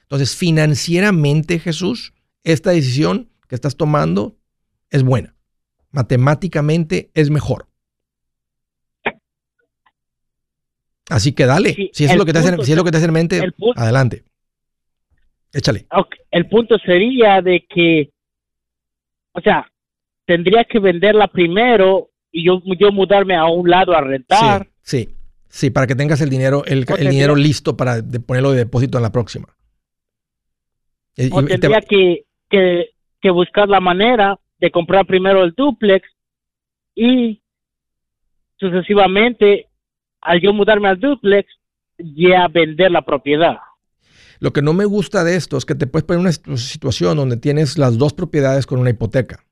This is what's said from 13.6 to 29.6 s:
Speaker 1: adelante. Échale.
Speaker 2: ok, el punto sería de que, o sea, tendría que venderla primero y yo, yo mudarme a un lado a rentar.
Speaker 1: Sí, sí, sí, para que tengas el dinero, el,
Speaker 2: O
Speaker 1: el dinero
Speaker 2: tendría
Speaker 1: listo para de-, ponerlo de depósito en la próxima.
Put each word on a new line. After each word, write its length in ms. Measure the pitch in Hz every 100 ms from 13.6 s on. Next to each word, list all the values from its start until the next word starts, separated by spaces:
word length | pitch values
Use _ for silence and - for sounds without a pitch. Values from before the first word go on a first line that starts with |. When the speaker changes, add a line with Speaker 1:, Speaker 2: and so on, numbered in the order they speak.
| 220 247
Speaker 1:
adelante. 480 | 113 131 127 - _ _ _ _ _ _ _ _ _ _ _ _ _
Échale. 340 | 143 - 104 -
Speaker 2:
ok, 240 | 190 185 - _
el 160 | 175 170
punto 300 | 214 226 214
sería 640 | - 180 226 262 214 190
de 240 | 185 175 -
que, 420 | 175 170 160 143 _ _ _ _ _ _ _ _ _ _ _ _
o 80 | -
sea, 280 | 208 160 127 _ _ _ _ _ -
tendría 380 | 175 175 226
que 160 | 233 233
venderla 480 | 196 170 196 214 202
primero 840 | - 170 185 247 226 190 190 - _ _
y 140 | 165 170
yo, 160 | 185 185 180
yo 140 | 202
mudarme 420 | 202 190 202 196 180
a 120 | 160
un 220 | 175 175
lado 240 | 175 185
a 60 | 165
rentar. 720 | 135 135 - 196 226 202 196 _
Speaker 1:
Sí, 260 | - 135 107
sí, 80 | - - _ _
sí, 200 | - 143
para 180 | 143 123
que 80 | 127
tengas 260 | 143 151
el 80 | 151
dinero, 340 | 131 135 143
el, 220 | 139 135 123
Speaker 2:
O 60 | 196
Speaker 1:
el 140 | 139
dinero 240 | 135 143
Speaker 2:
tendría 140 | 147 151
Speaker 1:
listo 260 | 143 - 123
para 260 | 127 117
de-, 200 | 117 120
ponerlo 300 | - 127 135
de 80 | 131
depósito 380 | 113 127 135 123
en 60 |
la 80 | 113
próxima. 380 | 123 110 - - _